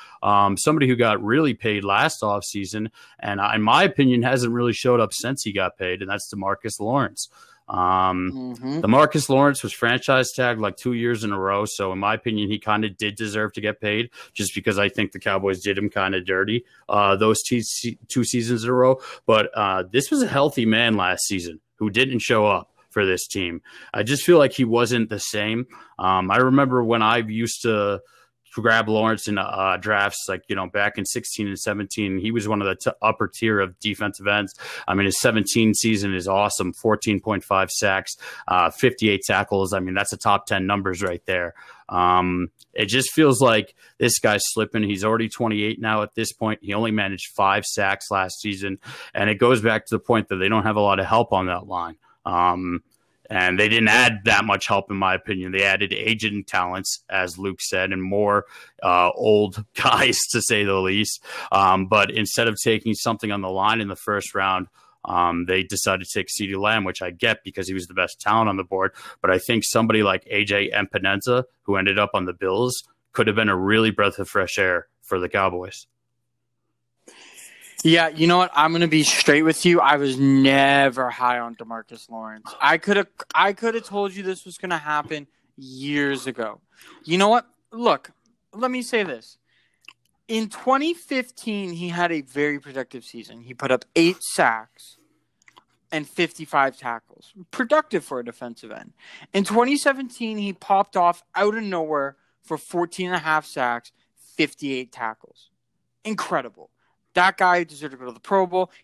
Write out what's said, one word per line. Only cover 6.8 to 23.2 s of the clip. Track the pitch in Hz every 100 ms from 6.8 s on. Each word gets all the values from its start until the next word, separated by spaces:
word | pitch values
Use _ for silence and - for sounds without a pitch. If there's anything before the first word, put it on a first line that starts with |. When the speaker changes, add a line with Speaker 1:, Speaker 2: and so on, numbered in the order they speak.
Speaker 1:
Lawrence. | 107 139 110 - - _ - _ -
Um, | 90 90 92 92 92 90 131 127 117
Speaker 2:
Mm-hmm. | 127 151
Speaker 1:
DeMarcus | 104 131 151 156 135
Lawrence | 135 143 135
was | 104
franchise | - 117 127 - 131 123
tagged, | - 123 110
like, | 104 -
two | 123
years | 120 120 117
in | 107
a | 98
row. | 95 101
So | 104 - 95
in | 95
my | 101
opinion, | 110 120 107 101
he | 104
kinda | 107 107 107
did | 95 107 104
deserve | 110 107 107
to | -
get | 104 107
paid | 107 107 120 - -
just | - 98
because | 101 110 101
I | 101
think | 113 101
the | 95
Cowboys | 107 95 98 92
did | 101 98
him | 101
kinda | 104 95 95
dirty, | 90 92 101 120 - _ -
uh, | 104 101 98
those | 110 107
two | - 120
se-, | 110 - 120 - -
two | 131
seasons | 117 123 117 117
in | 117
a |
row. | 127 127 131 - - -
But, | 110 104 -
uh, | 101 95 92
this | 117 -
was | 294
a | 233
healthy | 139 147 139
man | 110 110 117 107
last | 90 90 -
season | 98 85 80 _
who | - 107
didn't | 101 135 120
show | - 113 104
up | 92 - _ _
for | 107
this | 95 90